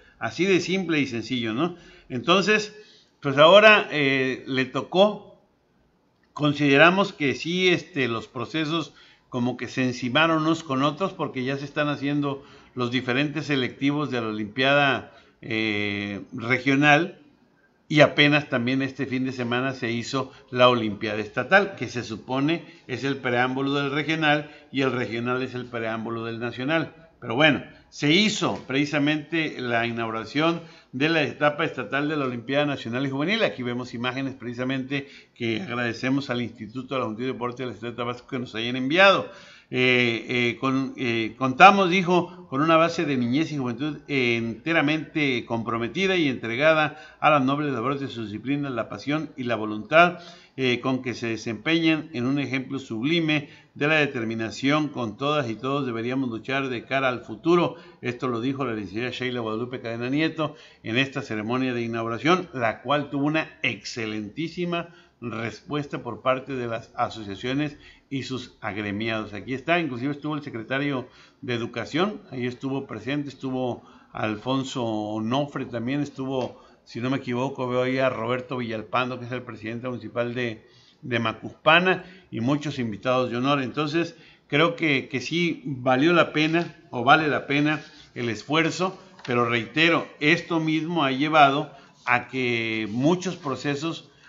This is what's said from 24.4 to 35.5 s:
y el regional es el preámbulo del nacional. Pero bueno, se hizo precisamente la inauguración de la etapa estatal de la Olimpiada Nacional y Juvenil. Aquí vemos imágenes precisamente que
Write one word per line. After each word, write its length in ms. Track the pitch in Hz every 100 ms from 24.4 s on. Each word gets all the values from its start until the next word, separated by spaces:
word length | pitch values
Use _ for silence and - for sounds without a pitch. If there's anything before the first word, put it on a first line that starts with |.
| 151 - -
y 100 | 131
el 100 | 131
regional 500 | 123 107 117 120 127
es 120 | 127
el 120 | 123 123
preámbulo 580 | 117 110 113 110 113
del 160 | 113 113
nacional. 540 | 120 113 131 160 135 - - _
Pero 160 | - 117
bueno, 260 | 156 107 - - _
se 220 | - 147
hizo 500 | 180 214 - 147 95 -
precisamente 920 | 135 147 151 143 156 143 165 151 127
la 260 | 123 117 117
inauguración 760 | 117 113 110 107 143 165 170 - - _
de 160 | 127 151
la 140 | 156
etapa 420 | 131 - 147 -
estatal 440 | 160 131 - 139 147
de 80 | 156
la 80 |
Olimpiada 400 | 127 120 113 139
Nacional 420 | 147 135 113 123 139
y 40 |
Juvenil. 320 | 135 156 220
Aquí 200 | 170 127
vemos 320 | 120 120 123
imágenes 400 | 117 127 127 135
precisamente 760 | - 117 117 127 131 131 139 139 - -
que 260 | - 117